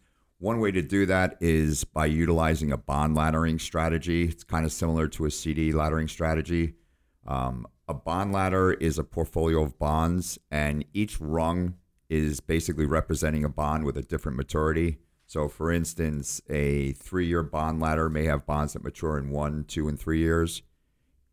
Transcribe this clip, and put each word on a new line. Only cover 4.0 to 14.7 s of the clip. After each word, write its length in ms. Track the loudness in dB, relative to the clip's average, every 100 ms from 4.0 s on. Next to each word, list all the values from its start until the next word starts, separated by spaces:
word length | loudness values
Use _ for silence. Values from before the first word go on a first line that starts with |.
| 0 0 0
It's 180 | -2
kinda 260 | -4 -2 -2
similar 380 | -2 0 2 0
to 180 | 0 -4
a 60 |
C 220 | -2 -2
D 180 | 0 2
laddering 380 | 2 2 0 -2
strategy. 640 | -2 0 0 0 0 0 -4 _ _ _ _ -8
Um, 400 | -4 -4 -6 -10 _ -10
a 60 |
bond 400 | -8 -4 -2 0
ladder 400 | 0 2 4 4
is 240 | 4 0 0
a 80 | -2
portfolio 560 | -4 -2 0 2 4
of 180 | 2 0
bonds, 580 | 0 2 2 0 -2 -8 _
and 340 | -2 0 -2 -4
each 280 | -2 -2 -4
rung 540 | -2 0 2 0 -2 -4 _ _ -2
is 320 | 0 0 -2
basically 440 | -2 0 0 0 2
representing 600 | 2 0 0 0 0 -2
a 40 |
bond 360 | -2 -2 0 -2
with 100 | -4
a 60 |
different 340 | -4 -6 -4 -6
maturity. 600 | -4 0 2